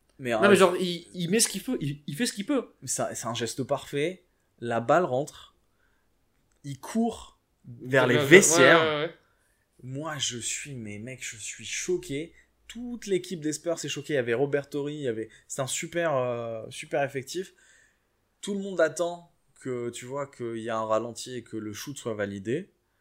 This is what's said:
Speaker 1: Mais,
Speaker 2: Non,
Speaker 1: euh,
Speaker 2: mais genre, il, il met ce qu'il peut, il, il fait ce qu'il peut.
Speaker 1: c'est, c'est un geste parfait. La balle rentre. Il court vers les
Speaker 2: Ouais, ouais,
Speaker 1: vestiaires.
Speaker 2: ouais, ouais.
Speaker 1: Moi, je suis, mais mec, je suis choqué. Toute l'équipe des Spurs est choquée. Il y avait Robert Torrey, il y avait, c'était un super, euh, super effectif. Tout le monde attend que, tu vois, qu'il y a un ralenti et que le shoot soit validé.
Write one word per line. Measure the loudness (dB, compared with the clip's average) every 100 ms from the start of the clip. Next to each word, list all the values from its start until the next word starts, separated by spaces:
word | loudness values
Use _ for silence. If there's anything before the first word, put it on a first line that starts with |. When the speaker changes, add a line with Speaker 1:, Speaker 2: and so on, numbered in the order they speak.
| _ -10
Speaker 1:
Mais, | -4
Speaker 2:
Non, | 4
Speaker 1:
euh, | 6
Speaker 2:
mais |
genre, | 8 8 4
il, | -2 -4 -8
il | -6 0
met | 2
ce | 2
qu'il | -2
peut, | -4 -4
il, | -2 -4 -8
il |
fait | -4 -4
ce |
qu'il | -4 -2
peut. | -2 -2 _
Speaker 1:
c'est, | -8 -4 -4 -4
c'est | -6
un |
geste | -4 -4 -4
parfait. | -4 -4 -4 -4 -4 -6 _ _ _ -10
La | -4 -2
balle | 4 4
rentre. | 4 0 -4 -10 -20 _ _ _ _ _ _ _ _ _ _ _
Il | -14 -12
court | -6 0 0 -2 -12 _ _ _ -20 -14
vers | 2 4 6
les |
Speaker 2:
Ouais, | 6
ouais, | 10
Speaker 1:
vestiaires. | 10 10 8 8 8
Speaker 2:
ouais, | 6 2 -2
ouais. | -6 _ _ _ _ _ _
Speaker 1:
Moi, | -12 -8 -8 -4
je | -4 -4
suis, | -6 -8 -8 -12
mais | -10 -10
mec, | -12 -12
je | -14 -12
suis | -14 -12
choqué. | -10 -8 -4 -4 -4 -8 -8 -14 _ _ -18
Toute | -14 -10 -10 -2
l'équipe | -2 -2 -6
des | -4
Spurs | -4 -4 -4
est | -4
choquée. | -8 -2
Il | -2
y |
avait | 0
Robert | 0 2 0 -2
Torrey, | -6 -6
il | -4
y | -4
avait, | -4 -6 -12 -12
c'était | -8
un | -6
super, | -6 -4 -2 0 0
euh, | 0 -2 -4 -8 -10
super | -12 -4 -2
effectif. | -2 -4 -8 -8 -8 _ _ _ _ _ _ _ _ _
Tout | -6
le | -4
monde | -2 2
attend | 2 2 -4 -4 -14 _ _ _
que, | -6 -4 -6
tu | -8 -8
vois, | -8 -8
qu'il | -8 -8 -6
y | -4
a | -2
un | 2
ralenti | 0 0 -8 -10 -10
et |
que | -10 -8
le | -8
shoot | -10 -12 -10
soit | -6
validé. | -4 -4 -6 -4 -4 -6 _ _ _